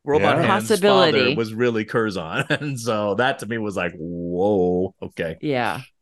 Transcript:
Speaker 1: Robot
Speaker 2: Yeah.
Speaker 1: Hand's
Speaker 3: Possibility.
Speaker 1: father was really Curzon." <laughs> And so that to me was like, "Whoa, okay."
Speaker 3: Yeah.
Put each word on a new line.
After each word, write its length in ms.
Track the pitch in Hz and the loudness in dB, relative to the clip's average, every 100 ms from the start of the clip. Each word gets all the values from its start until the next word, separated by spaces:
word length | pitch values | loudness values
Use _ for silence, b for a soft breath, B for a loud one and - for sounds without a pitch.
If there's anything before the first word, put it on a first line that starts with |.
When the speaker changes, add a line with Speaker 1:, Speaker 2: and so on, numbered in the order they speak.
Speaker 1:
Robot 320 | - 147 - 139 | -2 2 2 2
Speaker 2:
Yeah. 40 | - | 2
Speaker 1:
Hand's 180 | - 214 | 0 2
Speaker 3:
Possibility. 500 | 208 196 196 175 147 | 2 4 6 6 4
Speaker 1:
father 180 | 120 120 | 2 0
was 180 | 113 | -2
really 300 | 110 123 113 | 0 0 0
Curzon." 600 | 110 123 110 92 80 104 139 | 0 0 0 -2 -4 -4 -2
<laughs> 40 | |
And 280 | 147 147 131 | -2 -4 -4
so 340 | 113 107 104 98 | -2 0 0 2
that 220 | 127 135 | 0 0
to 60 | 107 | -4
me 120 | 117 | -4
was 180 | 107 95 | -4 -4
like, 160 | 87 87 | -4 -6
"Whoa, 1000 | 80 85 85 87 98 104 90 90 92 - | -8 -8 -4 0 2 4 2 2 -2 -6
okay." 340 | 95 - 85 82 | -12 -6 -6 -6
Speaker 3:
Yeah. 400 | 151 135 113 82 135 _ | -4 -2 -2 -4 -10 _